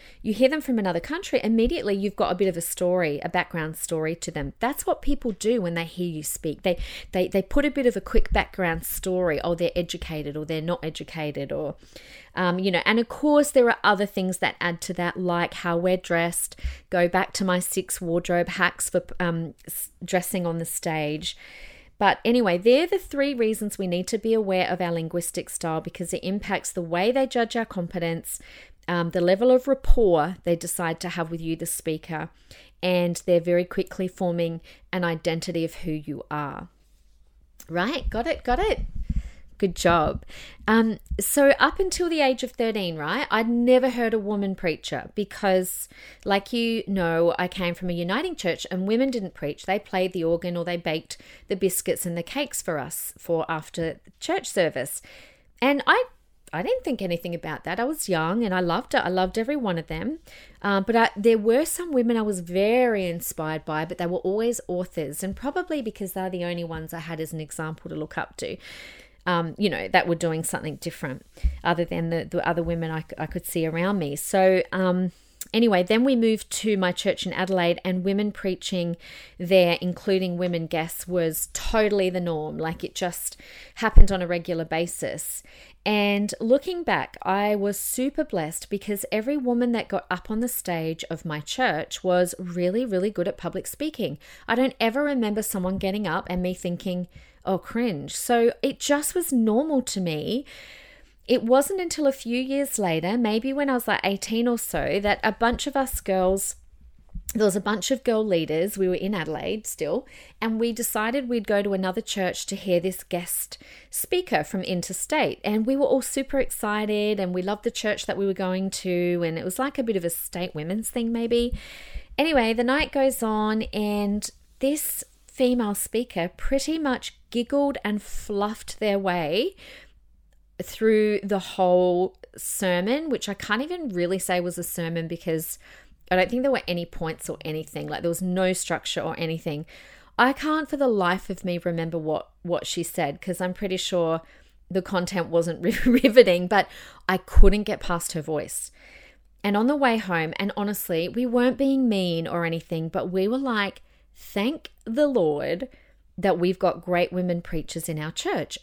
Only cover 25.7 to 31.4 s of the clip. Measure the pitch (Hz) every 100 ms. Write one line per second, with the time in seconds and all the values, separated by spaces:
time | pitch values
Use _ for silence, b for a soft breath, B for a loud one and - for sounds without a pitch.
25.7 | 160 170 - 170 185 - 202 - 190 -
26.7 | - 170 170 208 262 269 247 226 240 220
27.7 | 190 175 180 170 165 - - B B B
28.7 | B - 175 170 180 175 190 247 254 254
29.7 | 269 - - 214 165 151 185 - 170 170
30.7 | - 170 165 175 170 160 165